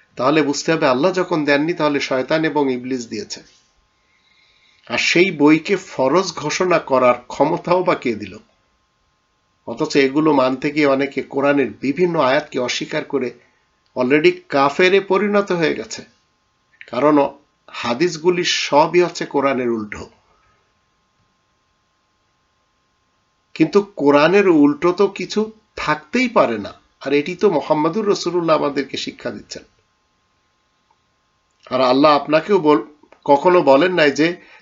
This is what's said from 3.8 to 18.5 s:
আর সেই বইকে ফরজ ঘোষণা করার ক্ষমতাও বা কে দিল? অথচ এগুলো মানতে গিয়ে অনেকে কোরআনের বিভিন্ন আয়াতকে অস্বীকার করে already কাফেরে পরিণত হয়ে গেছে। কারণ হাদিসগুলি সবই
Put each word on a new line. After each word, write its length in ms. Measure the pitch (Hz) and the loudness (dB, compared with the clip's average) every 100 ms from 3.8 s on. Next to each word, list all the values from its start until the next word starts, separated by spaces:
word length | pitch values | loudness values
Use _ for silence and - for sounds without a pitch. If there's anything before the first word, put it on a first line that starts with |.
| _ _ _ _ _ _ _ _ _ _ - | _ _ _ _ _ _ _ _ _ _ -10
আর 100 | 120 | -4
সেই 340 | - - 190 | 0 2 2
বইকে 440 | 160 143 160 160 190 | 4 4 4 2 -4
ফরজ 580 | - - 131 165 190 | -4 -2 0 0 -2
ঘোষণা 460 | 160 147 - 185 165 | -6 -6 -4 0 0
করার 360 | - 131 123 123 - | 0 2 2 2 -2
ক্ষমতাও 560 | - 143 170 165 180 | -2 -2 -2 -2 0
বা 120 | 180 156 | 0 -2
কে 200 | 127 107 | -2 -6
দিল? 220 | 101 90 _ _ _ _ _ _ _ _ _ _ _ _ - | -8 -18 _ _ _ _ _ _ _ _ _ _ _ _ -14
অথচ 280 | 117 156 151 | -8 -2 0
এগুলো 380 | 135 139 156 | 2 2 0
মানতে 380 | 143 127 131 147 | 2 0 0 -6
গিয়ে 140 | 147 143 | -2 0
অনেকে 380 | 135 139 135 | 0 -2 -6
কোরআনের 480 | 123 135 139 143 123 | -8 -4 0 0 -2
বিভিন্ন 480 | 113 127 156 180 165 | -4 -6 -2 -2 0
আয়াতকে 400 | 131 139 147 139 | 0 0 -2 -6
অস্বীকার 460 | 123 - 160 156 143 | -6 -6 -6 -8 -6
করে 260 | 139 120 - _ _ _ _ _ - | -6 -6 -10 _ _ _ _ _ -4
already 360 | 123 147 160 175 - | 0 2 2 0 -4
কাফেরে 520 | 143 139 - 180 196 | 0 0 2 2 2
পরিণত 500 | 196 190 208 208 202 | 0 -2 0 0 -2
হয়ে 240 | 180 156 - | -2 -2 -4
গেছে। 300 | - - - _ _ _ _ _ _ _ - | -8 -14 -18 _ _ _ _ _ _ _ -10
কারণ 420 | 117 147 147 139 - _ _ _ | 0 2 4 2 -4 _ _ _
হাদিসগুলি 760 | - 120 120 175 160 165 175 | -10 -6 -2 -2 -2 -2 0
সবই 580 | 165 | -2